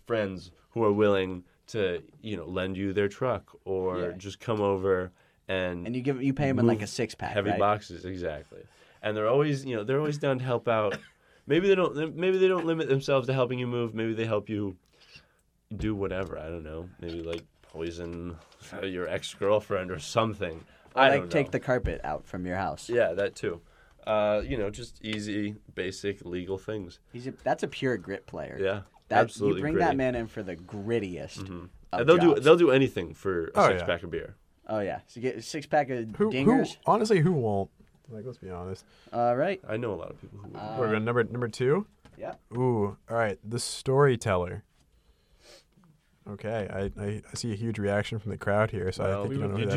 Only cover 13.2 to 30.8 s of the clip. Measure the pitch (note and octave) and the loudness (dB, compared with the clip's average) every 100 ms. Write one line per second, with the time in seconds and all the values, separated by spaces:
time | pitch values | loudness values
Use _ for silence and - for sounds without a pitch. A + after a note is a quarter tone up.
13.2 | B2 C3+ B2 B2 B2 A#2+ A#2 G#2+ A2+ A2 | 2 2 2 0 -2 -2 -2 -2 -2 0
14.2 | A2+ G#2+ G2 G#2 G2+ F#2 _ _ _ - | 0 0 -2 -4 -4 -6 _ _ _ -20
15.2 | _ _ _ _ - G2+ A2 G#2 F#2+ F#2 | _ _ _ _ -14 -6 -4 -2 -2 -4
16.2 | F2+ D#2+ D#2 E2+ D#2 D#2 F2+ - E2+ E2+ | -6 -8 -8 -10 -10 -10 -12 -12 -10 -8
17.2 | E2 E2 - _ _ D#2+ E2+ E2+ E2+ E2+ | -6 -8 -10 _ _ -8 -8 -6 -8 -8
18.2 | F2 D#2+ - - - - G2 F2+ E2 F#2+ | -10 -12 -16 -20 -18 -8 -6 -4 -4 -4
19.2 | - - G2 G#2 - G2 F#2 F2 - A#2 | -6 -2 2 2 2 -4 -4 -8 -4 0
20.2 | A2+ F#2+ F2+ D#2+ - _ - C3 C3+ C#3 | 0 -2 -6 -8 -16 _ -4 4 6 6
21.2 | - E3 C3+ B2 - B2 - D#2 C#2+ D2+ | 2 0 0 -2 0 0 -2 -6 -6 -8
22.2 | - F#2+ F2+ F#2 F2+ D2 - A#2+ G2 F2 | -8 -8 -4 -4 -4 -6 -2 2 2 2
23.2 | G2+ - G#2+ E2 - - _ _ - G#2+ | -4 -4 -6 -6 -12 -20 _ _ -2 2
24.2 | G#2 G#2+ G#2 C3 G2+ G#2 A#2 - A2 G#2+ | 2 2 0 -2 -4 -6 -12 -12 -8 -6
25.2 | G#2 G#2 G#2 G#2+ - - F#2 F#2 G2+ G2 | -4 -4 -4 -6 -12 -8 -6 -4 -6 -6
26.2 | F2 F2+ F2+ F#2+ - A2 F2 - _ A#2+ | -6 -8 -6 -6 -6 -8 -10 -16 _ -14
27.2 | B2+ - C3 D#3 - - C3 A2 F2 G2 | -12 -6 -4 -2 -4 -4 -2 -2 -4 -10
28.2 | - F2 C#2+ C2 F#2+ G2+ F#2 _ - G#2+ | -10 -10 -10 -4 -2 -2 -8 _ 0 2
29.2 | A2+ - G#2 F#2 C#3+ E3 E3 C3+ C3 B2 | 2 2 0 0 0 2 2 2 0 -2
30.2 | A2+ A#2+ F#2+ E2+ F2+ G#2 | -6 -8 -8 -10 -10 -8